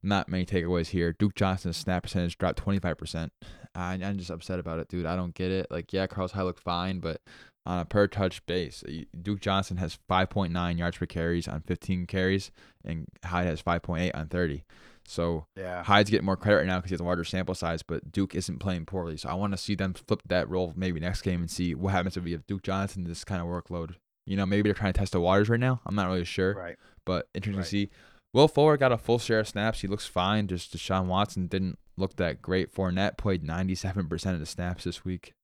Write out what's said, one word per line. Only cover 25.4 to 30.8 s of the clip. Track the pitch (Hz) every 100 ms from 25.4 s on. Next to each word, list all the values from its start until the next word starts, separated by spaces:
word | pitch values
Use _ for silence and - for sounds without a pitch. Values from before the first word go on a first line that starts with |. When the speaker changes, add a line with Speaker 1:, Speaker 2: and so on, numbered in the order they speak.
| 104
Speaker 1:
right | 117
now. | 127 123
I'm | -
not | 104 92
really | 92
sure. | 82 - 92
Speaker 2:
Right. | 98 87 - - -
Speaker 1:
But | - 90 -
interesting | - 101 98
Speaker 2:
Right. |
Speaker 1:
to | 87
see. | 101 101 - - - _
Will | 123 151
Fuller | - 151 147
got | 135
a | 117
full | - 117
share | - 113
of | 110
snaps. | 101 107 -
He | 98
looks | 101 -
fine. | - 92 107 101
Just | 90 -
Deshaun | 85